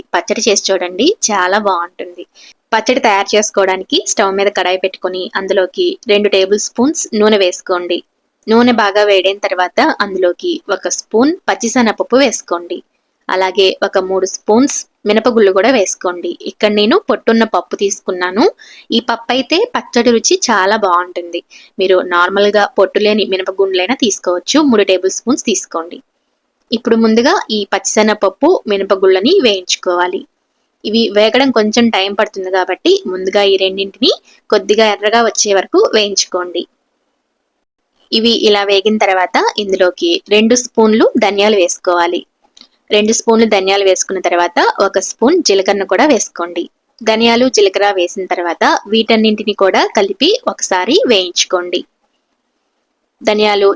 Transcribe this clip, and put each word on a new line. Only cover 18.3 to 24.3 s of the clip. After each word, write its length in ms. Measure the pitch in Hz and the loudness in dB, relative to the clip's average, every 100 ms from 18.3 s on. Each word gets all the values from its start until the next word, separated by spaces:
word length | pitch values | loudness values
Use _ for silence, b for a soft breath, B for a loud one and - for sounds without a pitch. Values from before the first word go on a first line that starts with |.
| 185 349 - B B B 226 | 0 0 -2 B B B -4
ఈ 20 | 226 | -2
పప్పు 220 | 233 - | -4 -4
అయితే 220 | 254 262 320 480 | -4 -2 -2 -2
పచ్చడి 360 | 370 - 240 240 | -4 -4 -2 0
రుచి 200 | 226 - 359 - | 0 0 0 0
చాలా 300 | 208 185 220 | 0 2 0
బాగుంటుంది. 560 | 196 175 180 180 175 170 - B B - | 0 0 -2 -8 -10 -10 -12 B B -2
మీరు 160 | 185 185 185 | 2 2 2
నార్మల్గా 520 | 175 180 196 208 208 202 - | 0 0 2 2 2 0 2
పొట్టు 220 | 190 196 | 0 2
లేని 200 | 208 214 180 | 0 0 -2
మినపగుండ్లైనా 640 | 185 190 190 196 185 185 262 | -4 -4 -2 -2 0 -2 -2
తీసుకోవచ్చు. 560 | 233 - - | -2 -2 -4